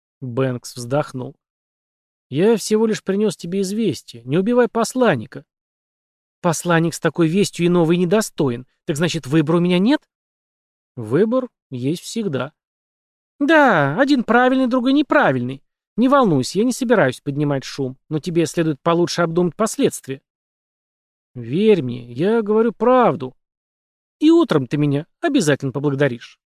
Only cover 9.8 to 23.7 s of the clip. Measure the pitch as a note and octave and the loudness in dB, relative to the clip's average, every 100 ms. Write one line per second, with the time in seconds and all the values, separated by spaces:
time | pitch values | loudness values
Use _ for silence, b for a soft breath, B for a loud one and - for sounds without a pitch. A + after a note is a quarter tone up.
9.8 | G#3 D4+ - _ _ _ _ _ _ _ | 2 0 -4 _ _ _ _ _ _ _
10.8 | _ - A2 C#3+ A3 B3+ B3+ _ _ B2+ | _ -14 -2 0 2 0 -4 _ _ -6
11.8 | C3 F3 - A3+ G3+ C3 C3+ - _ _ | -4 -6 -6 -6 -4 -4 -6 -12 _ _
12.8 | _ _ _ _ _ _ C#4+ D#4+ C4+ F3 | _ _ _ _ _ _ 2 4 6 4
13.8 | C#3 D#3+ C#4 C#4 - A#3 B3+ C4 B3+ B3+ | 2 0 0 0 2 2 4 2 0 0
14.8 | A#3+ C#4 - D4+ G3+ C3 B2 C3+ _ _ | 2 0 2 2 2 0 -4 -10 _ _
15.8 | _ - B3+ C#4+ A3+ C#3+ B2+ F#3 B3 - | _ -2 2 4 4 2 0 -2 -2 -2
16.8 | A#3 A3 C3+ - - C#3 D3 C#3 - - | 0 2 2 0 -8 -4 -2 -2 -6 -6
17.8 | C3 C3+ _ D#3 F3+ E3 D#3+ - D#3+ C#3+ | -8 -8 _ -6 -2 -2 -2 -2 -2 -2
18.8 | E3+ E3+ E3+ - E3+ E3 F3 - A3 - | 0 0 0 0 -2 0 -2 -2 -4 0
19.8 | A#3 - - C3+ _ _ _ _ _ _ | -2 -2 -12 -14 _ _ _ _ _ _
20.8 | _ _ _ _ _ B2+ A2+ D#3 A3 F#3+ | _ _ _ _ _ -16 -6 0 4 2
21.8 | B2+ A#2+ A#2+ A#2+ F#3 A#3 G#3 G#3+ A#3 - | 0 -8 -12 -4 -2 0 0 0 0 0
22.8 | A#3 B3+ G#3+ D3+ B2+ - _ _ _ | 2 4 2 0 -8 -14 _ _ _